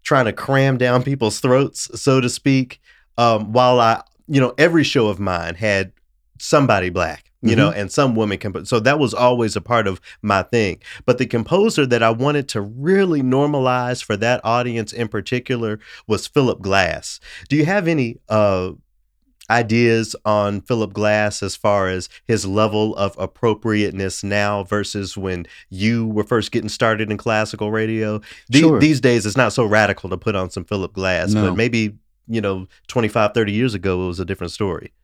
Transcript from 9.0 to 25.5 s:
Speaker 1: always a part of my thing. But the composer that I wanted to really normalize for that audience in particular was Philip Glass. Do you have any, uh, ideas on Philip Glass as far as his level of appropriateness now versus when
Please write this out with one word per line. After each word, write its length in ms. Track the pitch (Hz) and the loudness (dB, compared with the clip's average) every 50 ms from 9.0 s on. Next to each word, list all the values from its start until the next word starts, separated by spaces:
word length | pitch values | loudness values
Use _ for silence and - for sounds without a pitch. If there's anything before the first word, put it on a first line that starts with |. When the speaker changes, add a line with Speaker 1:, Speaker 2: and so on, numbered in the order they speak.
| 143 113 - | 0 -2 0
Speaker 1:
always 420 | - 123 123 127 120 117 107 92 | 2 2 2 2 2 -2 -2 -2
a 60 | 107 | -6
part 260 | 85 - 120 117 107 | -4 -2 -2 0 0
of 120 | 98 92 - _ - - _ | -2 -4 -6 _ -20 -18 _
my 200 | - 104 101 95 90 | -2 0 0 0 0
thing. 360 | - - 117 107 95 78 - _ - - - - | 0 0 0 2 0 -2 -6 _ -20 -20 -4 0
But 120 | - 120 - | 0 0 0
the 60 | 131 | 0
composer 600 | 107 - 117 107 - 165 190 208 226 - - 139 | -2 -2 -4 -2 0 0 2 2 2 2 0 2
that 160 | 127 120 117 113 | 2 2 2 4
I 60 | 113 | 2
wanted 360 | 113 113 131 147 147 147 135 - | 2 2 0 0 0 -2 -4 -4
to 120 | - 110 | -6 -6
really 600 | 101 101 113 127 139 170 190 196 196 180 160 143 | -8 -8 -10 -6 -2 0 2 2 2 2 0 0
normalize 840 | 131 127 127 135 143 147 147 139 127 127 127 123 123 123 127 - - | 0 2 2 2 2 2 0 0 0 0 0 0 -2 -4 -4 -6 -4
for 140 | - 107 | -6 -4
that 240 | 98 110 120 123 - - | 0 2 0 0 0 0
audience 480 | 110 117 123 123 123 117 117 107 - - | 0 0 0 -2 -2 -4 -4 -6 -6 -6
in 140 | 117 117 107 | -6 -6 -4
particular 720 | - 107 95 - 127 123 123 - 131 120 113 107 107 107 - - - - _ | -4 -8 -4 -4 -6 -6 -2 -4 -4 -4 -2 -4 -6 -8 -10 -20 -20 -20 _
was 200 | - 107 98 - | -4 -2 -2 -2
Philip 340 | - _ 147 135 117 104 - | -2 _ 2 2 2 0 -2
Glass. 580 | 95 95 95 98 92 82 78 - - - - - - - - - - - | -2 2 2 2 2 2 -2 -6 -10 -14 -16 -16 -18 -20 -20 -20 -6 -2
Do 60 | 143 | 0
you 80 | 151 151 | 0 2
have 220 | 160 190 208 175 | 2 0 0 0
any, 320 | 165 165 147 123 113 120 - _ _ | 0 0 0 -2 -2 -6 -12 _ _
uh, 420 | 110 107 104 101 95 92 92 92 80 - _ _ _ _ _ _ _ _ _ _ _ _ - - | 2 2 4 4 2 0 -2 -6 -8 -12 _ _ _ _ _ _ _ _ _ _ _ _ -4 0
ideas 680 | 113 120 120 104 113 117 120 117 113 113 113 107 - - _ | 0 0 2 2 2 4 4 4 4 2 0 -4 -8 -6 _
on 360 | 107 107 104 104 101 101 98 | 0 0 2 0 0 -2 -6
Philip 320 | - - 127 113 107 104 101 | -4 -4 -2 -2 -2 -4 -2
Glass 480 | 104 104 104 107 107 107 104 101 - | -2 0 2 2 2 0 -2 -4 -6
as 140 | 101 95 - | -8 -8 -8
far 320 | - - 107 101 101 95 92 | -2 0 0 2 2 0 -2
as 180 | 92 92 87 - - - _ | -2 -6 -8 -10 -18 -16 _
his 180 | - 117 101 98 | -2 -2 -2 -2
level 500 | 98 95 107 107 107 104 107 107 110 - | -2 0 2 2 2 2 0 -2 -2 -2
of 200 | - 101 98 - | -2 -4 -4 -4
appropriateness 1080 | - 95 92 _ _ - 117 107 107 - 113 107 107 104 95 82 95 98 95 - - - | -6 -10 -10 _ _ -2 -2 -2 0 -2 -2 0 0 0 0 -2 -4 -6 -6 -6 -8 -6
now 400 | 101 101 104 101 104 104 101 95 | -2 0 0 0 0 -2 -4 -4
versus 540 | 87 104 104 101 - - 104 98 92 - | -4 -4 -4 -4 -4 -6 -8 -8 -8 -8
when 300 | 101 95 95 92 90 85 - | -8 -6 -6 -6 -6 -8 -14